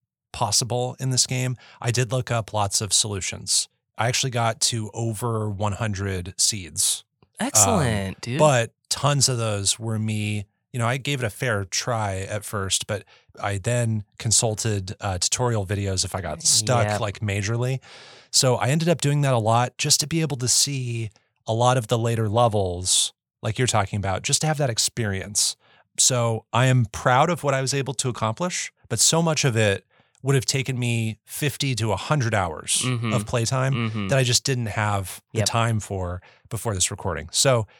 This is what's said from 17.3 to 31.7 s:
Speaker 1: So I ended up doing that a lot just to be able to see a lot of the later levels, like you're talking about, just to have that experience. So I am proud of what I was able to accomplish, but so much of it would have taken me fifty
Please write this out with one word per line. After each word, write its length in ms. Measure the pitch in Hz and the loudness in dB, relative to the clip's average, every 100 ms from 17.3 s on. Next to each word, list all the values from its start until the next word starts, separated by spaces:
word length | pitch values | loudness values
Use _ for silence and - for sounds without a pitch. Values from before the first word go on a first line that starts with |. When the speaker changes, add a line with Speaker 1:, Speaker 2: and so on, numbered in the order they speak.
| 101 101 117 127 131 - - - - - | -2 -2 -2 -2 -4 -8 -20 -20 -20 -2
Speaker 1:
So 240 | - - - | 2 4 2
I 120 | 107 | 2
ended 200 | 156 165 | 2 2
up 100 | 165 | 2
doing 200 | 143 147 | 2 2
that 120 | 143 | 4
a 40 | 123 | 2
lot 380 | 107 113 123 - | 4 4 2 -2
just 220 | 151 - | 0 0
to 60 | 143 | 2
be 140 | 165 | 0
able 160 | 160 135 | -2 -2
to 100 | 123 | 0
see 640 | - - 139 123 117 110 - _ _ - | 2 2 -2 -4 -6 -6 -10 _ _ -4
a 60 | |
lot 240 | 113 123 127 | 4 4 4
of 100 | 107 | 2
the 100 | 120 | 0
later 300 | 117 117 110 | 2 0 2
levels, 880 | 110 120 104 95 87 92 - - - _ _ | 4 4 4 0 -2 0 0 0 -6 _ _
like 160 | 113 110 | -6 0
you're 100 | 123 | 2
talking 300 | 113 98 104 | 2 0 -2
about, 260 | 95 95 | -2 -4
just 180 | - 139 | -2 0
to 60 | 156 | 0
have 100 | 147 | 0
that 120 | 139 | 0
experience. 840 | 110 - - 110 95 92 104 - - _ _ _ - | 0 -2 -2 -2 -2 -4 -2 -2 -4 _ _ _ 0
So 480 | - 123 117 113 - | 2 2 0 -2 -2
I 140 | 113 131 | 2 4
am 200 | 127 110 | 4 2
proud 380 | - 139 127 156 | 0 4 6 4
of 140 | 170 | 2
what 100 | 143 | 0
I 80 | 135 | 0
was 120 | 131 | 0
able 200 | 139 127 - | -2 -4 -4
to 140 | 127 | -4
accomplish, 640 | 113 110 110 180 - - - _ | 0 -2 -2 -4 -4 -8 -12 _
but 100 | 117 | 0
so 220 | - 160 | 2 4
much 240 | 170 147 143 | 2 2 2
of 100 | 113 | 4
it 300 | 107 98 - _ _ _ | 2 2 -4 _ _ _
would 120 | 135 135 | 0 2
have 100 | - | 2
taken 340 | 135 131 123 | -2 -2 -2
me 400 | 123 117 113 107 _ | 0 0 -2 -6 _
fifty 500 | - 147 - 139 | -4 -4 -2 -2